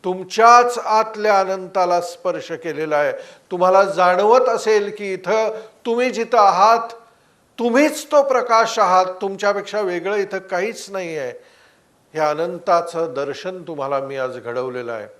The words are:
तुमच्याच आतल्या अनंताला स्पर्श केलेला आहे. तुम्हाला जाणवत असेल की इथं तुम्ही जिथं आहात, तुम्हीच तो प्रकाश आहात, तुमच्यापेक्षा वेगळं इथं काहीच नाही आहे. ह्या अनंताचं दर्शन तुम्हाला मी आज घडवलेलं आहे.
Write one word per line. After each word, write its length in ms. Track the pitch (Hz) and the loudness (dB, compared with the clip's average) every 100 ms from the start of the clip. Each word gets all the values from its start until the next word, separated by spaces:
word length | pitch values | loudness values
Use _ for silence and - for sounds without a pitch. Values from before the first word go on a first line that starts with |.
तुमच्याच 720 | 185 185 185 - 226 240 240 233 | -6 -8 -8 4 8 8 6 -2
आतल्या 600 | - 220 220 220 214 202 | 0 0 0 -2 0 2
अनंताला 600 | 190 190 185 190 180 175 | 0 -4 -6 -2 0 0
स्पर्श 500 | 175 - 185 175 - 165 | -2 -6 -6 -6 -8 -10
केलेला 340 | 165 147 156 147 | -8 -6 -2 0
आहे. 140 | 143 120 - - _ | 0 -4 -12 -20 _
तुम्हाला 320 | 180 180 190 | 0 4 4
जाणवत 640 | 196 180 180 185 208 247 254 | 4 2 2 4 6 6 4
असेल 420 | 226 214 214 202 - | 0 0 0 0 -8
की 160 | 202 | -8
इथं 460 | 185 180 220 220 220 - _ - | -8 -2 -2 -2 -6 -14 _ -4
तुम्ही 240 | 233 254 | -2 -2
जिथं 280 | 208 226 233 | -2 0 4
आहात, 560 | 202 180 208 233 - - _ _ _ _ _ - | 4 6 4 4 0 -14 _ _ _ _ _ -6
तुम्हीच 460 | 233 240 302 302 - | 0 2 2 0 0
तो 100 | 294 | 2
प्रकाश 540 | 277 254 240 226 233 - | 4 0 2 2 2 2
आहात, 260 | 190 185 185 - | 4 4 2 -4
तुमच्यापेक्षा 600 | 196 196 202 202 196 208 | -8 -4 -2 -2 -4 -4
वेगळं 340 | 196 175 175 208 | -4 -4 -4 -4
इथं 240 | 196 196 | -4 -8
काहीच 500 | 185 180 202 226 - | -6 -6 -6 -8 -12
नाही 280 | 196 175 160 | -10 -8 -8
आहे. 160 | 127 123 _ _ _ _ _ _ _ | -10 -12 _ _ _ _ _ _ _
ह्या 160 | 156 151 | -4 -2
अनंताचं 840 | 151 165 170 - 170 170 165 165 | -2 -4 -6 0 0 0 -6 -6
दर्शन 500 | 131 143 - 185 185 | -4 -8 -8 -10 -12
तुम्हाला 360 | 165 156 135 139 | -12 -8 -4 -4
मी 180 | 135 135 | -6 -6
आज 200 | 127 120 | -8 -8
घडवलेलं 540 | 113 120 127 123 120 | -10 -8 -8 -8 -10
आहे. 160 | 113 104 - | -12 -12 -20